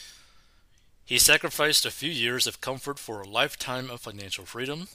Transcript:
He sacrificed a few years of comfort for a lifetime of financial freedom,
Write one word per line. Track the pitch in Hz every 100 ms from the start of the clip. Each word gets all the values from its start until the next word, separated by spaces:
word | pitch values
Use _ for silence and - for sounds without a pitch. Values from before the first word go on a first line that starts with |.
| - - - - _ _ _ _ _ _ -
He | 123
sacrificed | - 151 160 - 151 143 117
a |
few | - 143
years | 147 117 127 123
of | -
comfort | - 135 - 139
for | - 107
a | 101
lifetime | 110 143 - - 127 127
of | 120
financial | 117 101 98 95
freedom, | 92 - 131 151 185